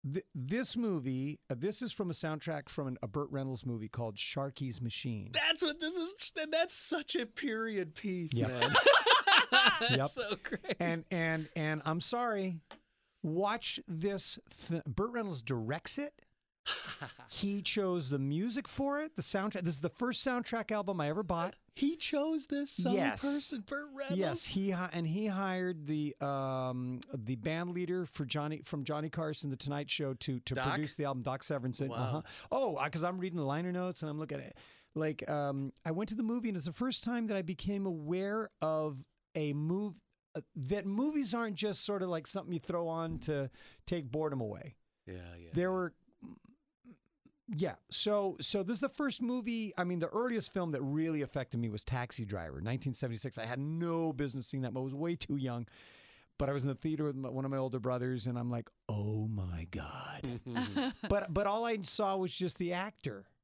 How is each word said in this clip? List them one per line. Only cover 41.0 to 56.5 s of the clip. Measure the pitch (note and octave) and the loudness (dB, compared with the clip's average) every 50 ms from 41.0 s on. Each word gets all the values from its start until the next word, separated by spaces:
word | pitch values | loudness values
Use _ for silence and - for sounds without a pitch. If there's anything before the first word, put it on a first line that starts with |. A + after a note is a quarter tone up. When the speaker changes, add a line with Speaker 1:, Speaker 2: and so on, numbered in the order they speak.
| C4 D4+ D4+ D4 C#4 G3 F#3+ | 0 2 2 0 0 2 2
Speaker 1:
aren't | A#3 A#3 A3 G3+ | 0 0 -2 -2
just | D#3+ G#3 G#3 F#3 - - | -2 -2 0 0 0 0
sort | - G3+ G3 | 0 0 0
of | F#3 F3+ | 0 0
like | F3 E3 D3 - | -2 -2 -2 -2
something | - G3 F3 - F3 | -4 -4 -4 -2 -4
you | E3 | -4
throw | - - F3 F3 E3+ E3 | -2 -2 -2 0 0 0
on | E3 E3 E3 E3 E3 D#3+ | 0 -2 -2 -2 -4 -4
to | - - D3+ C#3+ C#3 C3 - - - - - - - | -2 0 0 0 0 -2 -6 -12 -20 -20 -20 -14 -4
take | - F3+ E3+ D3 B2 | -2 -2 -2 -2 -2
boredom | A#2 D3+ D#3 D3+ C#3+ C3 | -2 0 0 0 0 0
away. | A#2 G#2 G2+ E2 - D3 A2+ _ _ _ _ _ _ | -2 -2 -4 -8 -10 -14 -16 _ _ _ _ _ _
Speaker 2:
Yeah, | - F#2 F2+ F2 F2 F2 E2+ | -12 -10 -10 -10 -12 -14 -14
yeah, | F2 E2 | -14 -2
Speaker 1:
There | - E3+ F3+ F#3 | 0 2 2 2
Speaker 2:
yeah. | F#3 | 2
Speaker 1:
were, | F#3 F3+ E3 - _ _ _ _ _ - - - - _ - C#4 _ _ _ _ _ _ B3 A3+ _ _ _ _ _ _ - _ _ _ - G#3+ | 0 -2 -2 -4 _ _ _ _ _ -16 -16 -16 -18 _ -20 -20 _ _ _ _ _ _ -20 -20 _ _ _ _ _ _ -20 _ _ _ -6 0
yeah. | D3 F#3+ D#3+ G2 - _ _ | 0 0 0 0 -6 _ _
So, | - - - G#3+ G#3 G#3 G3+ G3 D#3+ - | 2 2 4 4 4 4 4 2 0 0
so | - - - G3+ | 0 2 2 2
this | F#3+ F3+ A#3+ | 2 2 0
is | G3 | 0
the | - C4+ | 0 -2
first | - - D4 C#4 - - | -2 0 -2 -2 0 0
movie, | B3 A#3 B3 B3+ G#3+ A3+ A#3 A3+ A3 G3+ - | 0 0 0 0 0 -2 -2 -2 -2 -2 -2
I | - F3+ | 0 0
mean, | F3 F3+ E3+ | 0 2 0
the | E3 - | 0 0
earliest | - G#3+ A#3+ B3+ A#3+ A3 - - | 0 0 0 2 2 0 -2 0
film | - G3 F3+ E3 | -2 -2 0 0
that | D3 C3 | 0 0
really | C3+ C3+ C#3+ D#3 D#3+ E3 D#3+ D3+ | 0 0 2 2 2 2 2 0
affected | C#3+ B2 - C#3+ B2+ - - A#2 | 0 0 -2 -4 -4 -2 -2 0
me | A#2 A2+ | 0 0
was | G#2 G#2+ - | -2 -4 -4
Taxi | - C3 B2 B2 A#2+ - - A2+ | -2 -2 -2 -2 -2 -4 -6 -4
Driver, | G2 G2+ F#2+ E2 D#2 C2+ C#2 | -4 -4 -4 -4 -4 -6 -4
nineteen | E2+ A2+ B2 C3 - C#3 A#2+ | -2 -2 -2 0 0 -2 -2
seventy-six. | - - B2 A#2 A2 - C3 - | -2 -2 -2 -2 -4 -6 -6 -6
I | - A2 | -6 -4
had | A2+ B2 C3 | -4 -2 -2
no | C#3 D3+ D#3+ E3 E3+ E3+ E3 E3 E3 D#3+ D3 | -2 -2 -2 -2 0 0 2 2 2 0 0
business | B2+ D3 C3+ B2+ C3+ A#2+ | 0 -2 -2 -2 -4 -6
seeing | - - C3+ | -4 -2 -2
that | C3 B2 | -2 -2
movie. | G#2 C3 | -2 -2
I | C3 | -2
was | C3+ C3 | -2 -2
way | C#3 D#3+ E3+ F3 | -2 -2 -2 -2
too | E3 - - C#3+ | -2 -2 -2 0
young. | C#3+ C3 B2+ A#2+ A#2+ A#2+ - - - - - - - - - - - - _ _ _ | 0 0 0 -2 -2 -6 -8 -12 -20 -20 -20 -20 -20 -20 -20 -20 -20 -20 _ _ _
But | C#3+ | 0
I | C3+ | 0